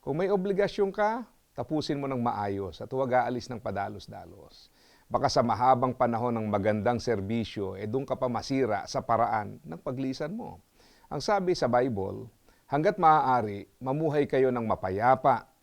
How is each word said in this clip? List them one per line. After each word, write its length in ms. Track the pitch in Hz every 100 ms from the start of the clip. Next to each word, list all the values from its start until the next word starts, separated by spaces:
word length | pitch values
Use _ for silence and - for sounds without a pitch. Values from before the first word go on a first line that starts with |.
Kung 160 | - 143
may 80 | 190
obligasyon 640 | 202 190 196 202 - 196
ka, 320 | 196 214 233 233 _ _
tapusin 480 | - 123 156 143 143
mo 80 | 139
ng 80 | 131
maayos 640 | 120 104 104 98 98 -
at 80 | 104
huwag 240 | 131 135
aalis 400 | 123 120 123 -
ng 80 | 120
padalos-dalos. 1120 | 110 101 101 104 - 101 87 92 - - - _ _ _
Baka 240 | _ 113 131
sa 160 | 139
mahabang 480 | 120 107 123 131 127
panahon 400 | 123 123 117 120
ng 160 | 117 110
magandang 480 | 104 98 107 104 120
serbisyo, 800 | 110 113 95 117 110 - 95 95
eh 80 |
doon 240 | 107 123 139
ka 80 | 131
pa 80 |
masira 640 | 127 120 - 135 123 101 -
sa 160 | 135
paraan 560 | - 113 113 110 101 104
ng 160 | - 165
paglisan 560 | - 127 135 131 151
mo. 320 | 214 - 87 _ _ _ _ _
Ang 80 | 151
sabi 320 | 135 208 180
sa 160 | 175 131
Bible, 640 | 120 135 107 95 98 110 _ _ _ _
"Hanggat 240 | 143 156 160
maaari, 720 | 165 156 131 127 110 101 95 _
mamuhay 400 | 127 143 160 147
kayo 240 | 147 139 131
ng 160 | 123
mapayapa 800 | 113 95 95 95 120 131 143 120 - _